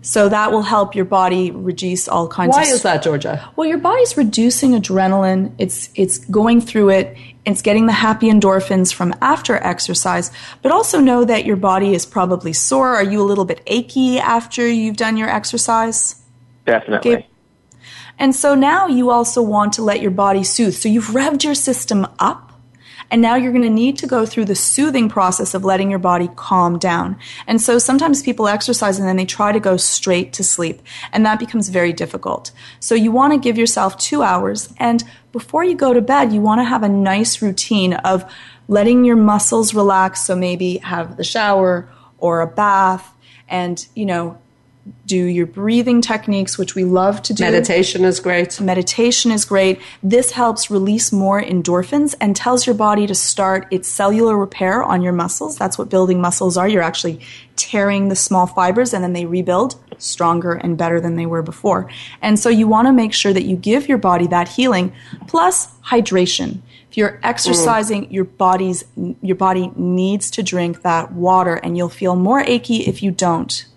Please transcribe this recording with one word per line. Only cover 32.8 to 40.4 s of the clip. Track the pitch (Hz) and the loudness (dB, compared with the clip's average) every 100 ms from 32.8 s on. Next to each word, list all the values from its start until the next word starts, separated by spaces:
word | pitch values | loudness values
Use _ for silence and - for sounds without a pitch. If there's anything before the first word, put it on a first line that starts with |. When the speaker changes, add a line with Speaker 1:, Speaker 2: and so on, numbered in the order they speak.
| - | 0
Speaker 1:
you | 233 220 | 2 4
wanna | 233 285 294 | 4 4 2
give | 240 233 | 0 0
yourself | 226 - 196 - | 0 0 -2 -4
two | - 294 | -4 0
hours, | 226 180 190 208 - - | 0 0 -2 -6 -10 -4
and | 240 233 233 - _ | 0 0 -2 -16 _
before | 233 - 302 | -12 -6 -2
you | 370 320 | 0 0
go | 269 | 2
to | 247 | 2
bed, | 226 285 254 | 2 2 2
you | 208 | 2
wanna | 214 220 240 | 2 2 2
have | 247 | 0
a | 208 | 0
nice | 196 196 196 226 - | 2 2 0 -2 -2
routine | 214 190 - 214 185 | -4 -4 -2 0 0
of | 180 185 190 185 - - - - | 0 0 -2 -2 -20 -20 -20 0
letting | 208 208 247 | 2 4 6
your | 247 233 | 6 6
muscles | 214 208 - 226 214 | 6 4 2 0 0
relax. | 214 202 190 190 190 | 2 2 4 2 -2
So | - | -4
maybe | 185 | -2